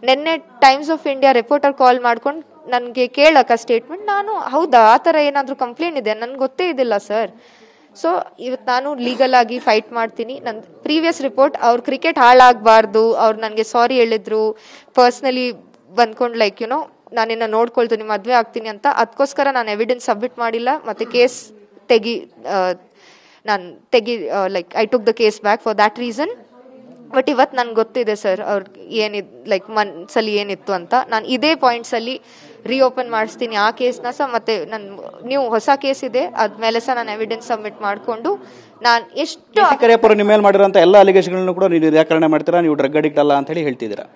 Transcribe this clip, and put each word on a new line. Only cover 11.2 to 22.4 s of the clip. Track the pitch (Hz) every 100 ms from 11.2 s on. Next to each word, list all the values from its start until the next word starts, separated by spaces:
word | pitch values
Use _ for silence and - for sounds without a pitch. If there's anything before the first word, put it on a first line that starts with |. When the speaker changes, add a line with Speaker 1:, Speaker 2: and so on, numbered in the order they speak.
Speaker 1:
ರಿಪೋರ್ಟ್, | 269 220 277 -
ಅವ್ರ | 220 240
ಕ್ರಿಕೆಟ್ | 233 262 330 311
ಹಾಳಾಗ್ಬಾರ್ದು, | 240 254 254 240 214 226 220 214 226
ಅವ್ರು | 226 220 214
ನನ್ಗೆ | 220 214
ಸಾರಿ | 220 247 233
ಹೇಳಿದ್ರು, | 254 226 220 220 220 220 214 - - _ -
personally | 247 247 269 254 247 202 _ _ 123
ಬಂದ್ಕೊಂಡು, | 190 233 226 247 233
like, | 214 196
you | 226
know, | 269 311 _ _
"ನಾನಿನ್ನ | 233 220 226 226
ನೋಡ್ಕೊಳ್ತೀನಿ, | 220 240 233 233 220
ಮದ್ವೆ | 214 208 196
ಆಗ್ತೀನಿ" | 247 226 233 220
ಅಂತ. | 208 277
ಅದಕ್ಕೋಸ್ಕರ | - 226 - 277 - 277
ನಾನು | 262 220
ಎವಿಡೆನ್ಸ್ | 208 226 247
ಸಬ್ಮಿಟ್ | - 208 247 247
ಮಾಡಿಲ್ಲ, | 233 226 240 302 226
ಮತ್ತೆ | 208
ಕೇಸ್ | 226 247 247 - - - _ _ _
ತೆಗಿ, | 233 214 233 - _